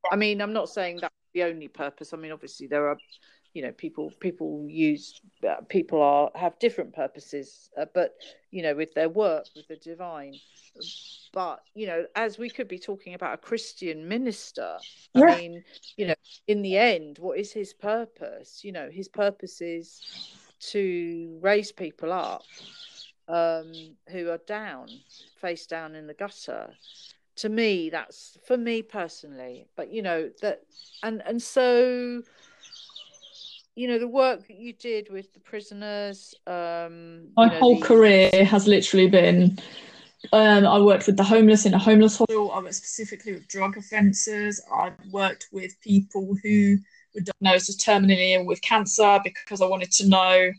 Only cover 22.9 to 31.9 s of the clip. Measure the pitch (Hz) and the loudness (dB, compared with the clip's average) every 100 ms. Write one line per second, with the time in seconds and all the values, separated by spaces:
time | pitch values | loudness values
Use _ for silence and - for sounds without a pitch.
22.9 | - - _ - 170 165 165 160 165 160 | -20 -20 _ -8 -4 -2 -4 -10 -20 -20
23.9 | _ _ 180 170 165 165 208 214 135 117 | _ _ -10 -8 -10 -10 -12 -12 -16 -20
24.9 | 269 _ - _ _ 185 170 - 165 160 | -20 _ -20 _ _ -10 -10 -12 -14 -14
25.9 | 156 151 151 202 - - 80 55 _ _ | -18 -20 -14 -14 -14 -14 -14 -14 _ _
26.9 | - - _ _ - 220 220 226 190 160 | -20 -20 _ _ -12 -8 -2 -2 -2 -6
27.9 | 165 - - - _ _ 247 233 226 220 | -10 -12 -20 -20 _ _ -4 -2 -6 -8
28.9 | 214 170 - 147 135 127 123 123 - - | -12 -12 -14 -20 -18 -18 -18 _ -14 -12
29.9 | 220 190 165 160 _ 208 - _ _ _ | -8 -6 -6 -6 _ -8 -8 _ _ _
30.9 | - 220 220 - 233 - 269 247 240 254 | -12 -10 -10 -8 -10 -4 0 2 2 2